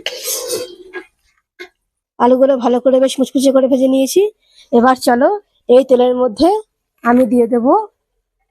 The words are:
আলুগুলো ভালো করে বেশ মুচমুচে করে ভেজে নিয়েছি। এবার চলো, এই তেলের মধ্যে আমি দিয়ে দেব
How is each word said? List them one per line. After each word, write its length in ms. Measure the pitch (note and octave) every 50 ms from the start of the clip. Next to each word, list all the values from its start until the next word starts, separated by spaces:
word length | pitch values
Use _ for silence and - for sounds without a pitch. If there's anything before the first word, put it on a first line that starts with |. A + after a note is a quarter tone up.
| - - - - - - - - B4 A4+ - - B4+ F#4 F4 - F#4 F#4 F#4 F4+ - _ _ _ _ _ _ _ _ _ _ - F4+ - _ _ _ _ _ _ _ _ _ -
আলুগুলো 340 | A#3+ B3 B3+ B3 C4+ C4+ C#4 B3 A#3
ভালো 140 | B3 B3 B3
করে 160 | B3 C4+ B3 B3+ C4+
বেশ 100 | C4 - -
মুচমুচে 320 | C4 - - C#4 B3 C#4 C4
করে 120 | C4+ C4 B3
ভেজে 160 | C#4 B3 C4 C4 C4
নিয়েছি। 280 | C4+ C4+ C4 - F4+ G4+ G#4 - _ _ _ _ _ - -
এবার 240 | - A#3+ A3+ C4 B3+ B3+ - C#4
চলো, 220 | A#3+ A#3+ C#4 E4+ G#4 G#4 - _ _ _ _ -
এই 140 | A#3+ B3+ C4+ C4
তেলের 240 | C4 A#3+ B3 B3+ B3 B3
মধ্যে 280 | B3 B3+ G3+ - C#4+ E4+ G#4 A4 G#4+ _ _ _ _ _ _ _ -
আমি 200 | A#3 A#3+ B3 C4 G#3+
দিয়ে 140 | B3 B3 A#3 G#3+
দেব 180 | B3 A#3+ A3+ C4+ E4 G#4+ A4 - _ _ _ _ _ _ _ _ _ _ _ _